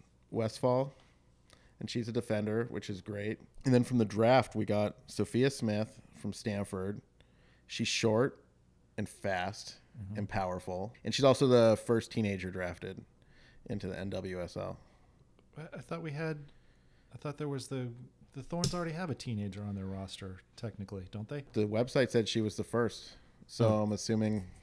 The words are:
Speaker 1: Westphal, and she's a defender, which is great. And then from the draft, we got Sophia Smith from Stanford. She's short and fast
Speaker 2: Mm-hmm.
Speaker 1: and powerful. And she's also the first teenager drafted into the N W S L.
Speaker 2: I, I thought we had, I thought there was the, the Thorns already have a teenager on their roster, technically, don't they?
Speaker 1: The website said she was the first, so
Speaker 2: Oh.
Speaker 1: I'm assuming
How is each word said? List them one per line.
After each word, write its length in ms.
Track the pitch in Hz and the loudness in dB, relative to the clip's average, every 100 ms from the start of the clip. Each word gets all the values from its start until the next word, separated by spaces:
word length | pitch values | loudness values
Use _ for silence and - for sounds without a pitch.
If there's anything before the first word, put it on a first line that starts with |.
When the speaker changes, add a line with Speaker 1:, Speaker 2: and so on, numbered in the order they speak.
| - _ - | -20 _ -8
Speaker 1:
Westphal, 640 | 110 110 - 127 123 139 - - _ _ _ _ - - - | -2 -2 0 2 2 0 -6 -20 _ _ _ _ -20 -20 -12
and 100 | 107 | -6
she's 180 | 123 113 | -4 -2
a 40 | |
defender, 540 | 117 113 107 107 110 117 | -2 0 0 0 -2 -2
which 200 | 101 - | -6 -6
is 120 | 98 | -8
great. 380 | - 101 104 - - - 135 | -8 -6 -4 -6 -10 -4 4
And 80 | |
then 100 | 123 | 6
from 140 | 120 123 | 6 4
the 80 | 107 | 2
draft, 500 | 98 113 131 113 107 | 4 6 6 6 0
we 100 | 101 | 0
got 300 | 104 104 - - | 2 2 -2 -8
Sophia 420 | - 101 113 135 | -2 0 2 2
Smith 520 | - 113 104 107 - - - | 2 -2 0 -2 -8 -20 -12
from 180 | 107 | -10
Stanford. 680 | - 113 101 101 95 95 104 - _ - _ - _ - | -6 -4 -4 -4 -4 -4 -6 -10 _ -20 _ -20 _ -10
She's 200 | - 117 | -4 -2
short 540 | - 117 107 135 - _ _ _ _ _ - | 2 4 4 4 0 _ _ _ _ _ -8
and 100 | 98 | -8
fast 680 | - 101 92 92 104 - - - 131 | -4 -2 0 -2 -4 -12 -16 -20 -14
Speaker 2:
Mm-hmm. 200 | 98 101 | -10 -6
Speaker 1:
and 100 | 104 | -4
powerful. 640 | 104 92 90 - 90 104 - 104 | -2 -2 -4 -6 -6 -6 -8 -4
And 100 | 110 | 4
she's 80 | |
also 240 | 135 127 135 | 6 6 8
the 300 | 123 113 107 - | 8 8 6 4
first 260 | 117 - | 0 0
teenager 400 | - 104 98 92 | -2 0 -2 -4
drafted 500 | 92 90 90 95 95 - _ - - - - - | -4 -6 -6 -10 -10 -14 _ -20 -20 -20 -16 -8
into 180 | 101 92 | -6 -4
the 100 | 92 | -6
N 120 | 98 | -6
W 320 | 95 95 90 | -4 -6 -6
S 160 | 87 - | -6 -6
L. 200 | 95 - - - _ _ _ _ _ - | -8 -8 -14 -20 _ _ _ _ _ -16
Speaker 2:
I, 200 | 165 - | -14 -12
I 20 | |
thought 220 | - 170 | -10 -8
we 100 | 165 | -6
had, 260 | 143 160 151 143 - - _ _ _ _ | -6 -4 -6 -10 -20 -20 _ _ _ _
I 40 | - | -12
thought 200 | 151 143 | -8 -6
there 100 | 151 | -4
was 220 | 139 127 | -4 -6
the, 180 | 135 123 120 127 _ - | -6 -6 -8 -16 _ -18
the 100 | 139 | -14
Thorns 300 | 127 170 170 | -8 0 0
already 180 | 180 170 | 0 -4
have 180 | 160 180 | -4 -6
a 60 | - | -6
teenager 480 | 131 110 101 98 | -6 -4 -4 -6
on 100 | 104 | -8
their 120 | 98 95 | -6 -6
roster, 560 | 95 95 - 95 92 - - | -8 -10 -10 -12 -14 -18 -12
technically, 480 | 117 101 98 101 90 | -10 -8 -10 -10 -10
don't 180 | 104 107 | -10 -8
they? 160 | 147 135 | -8 -4
Speaker 1:
The 120 | 110 107 | 0 2
website 460 | 107 123 143 120 | 2 2 2 2
said 160 | 120 104 | 2 2
she 140 | 117 | 0
was 160 | 107 - | 0 -2
the 60 | 104 | -2
first, 460 | 117 113 - - - - - - | 0 0 -2 -16 -20 -20 -20 -8
so 220 | - 113 | 2 4
Speaker 2:
Oh. 140 | 107 | 4
Speaker 1:
I'm 100 | 107 | 2
assuming 500 | 104 - 110 107 107 92 - | -2 0 2 2 0 -4 -14